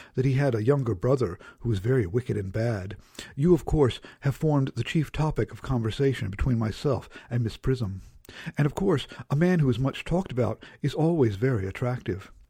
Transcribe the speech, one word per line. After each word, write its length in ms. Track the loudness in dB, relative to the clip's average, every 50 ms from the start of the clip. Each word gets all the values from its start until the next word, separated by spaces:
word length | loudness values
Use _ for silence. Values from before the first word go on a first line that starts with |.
| -20 -8 _
that 100 | 0 0
he 80 | 2 2
had 200 | 2 2 2 2
a 100 | 2 2
younger 300 | 2 2 2 2 -2 -2
brother 460 | 0 2 2 2 2 2 -2 -2 -8 -14 -20 -20 _
who 100 | -2 -2
was 100 | -2 0
very 260 | 0 0 2 2 0
wicked 300 | 0 -2 -2 -2 0 -4
and 160 | -4 -4 -4
bad, 460 | -2 -2 -2 0 -2 -4 -6 -8 -12 -14 -16 _ _ -18 -18 -14 -4
you, 200 | 0 4 4 4
of 100 | 4 4
course, 380 | 0 4 4 4 4 2 -2 -12 -20 -20 _
have 160 | -4 -4 -2
formed 360 | 0 0 2 4 4 2 0 -2
the 80 | -4 -6
chief 260 | -2 0 0 -2 0
topic 440 | -2 -2 -2 -2 0 -2 -2 -4 -4
of 80 | -14
conversation 680 | -4 -2 -2 0 0 -2 0 2 2 2 2 0 -4 -6
between 300 | -2 0 2 2 2 2
myself 480 | 0 -2 -4 -2 0 0 0 0 -4 -10 -18 -20 -10 -4
and 140 | -2 -2 -2
Miss 120 | -2 -4
Prism. 460 | -4 -2 -2 0 0 -2 -6 -6 -8 -12 -18 -20 -20 _ -20 -20 -12 -12 -8 -2
And, 80 | 0 0
of 80 | 0 0
course, 340 | 0 0 2 2 0 -2 -6 -14 -18 -6 _
a 60 | 0
man 240 | 2 4 4 4 4
who 100 | 4 2
is 80 | 2
much 260 | 2 0 -2 -2 -4 -4
talked 280 | -2 -2 -2 -2 -4
about 320 | -2 -2 -2 -2 -2 -6 -10 -20 -12 -4
is 140 | -4 -4 0
always 400 | 2 2 2 4 4 4 2 2
very 320 | 0 0 0 0 0 -2
attractive. 640 | -4 -4 -4 -2 -2 -2 -4 -4 -6 -6 -6 -8 -16 -20 -20 -20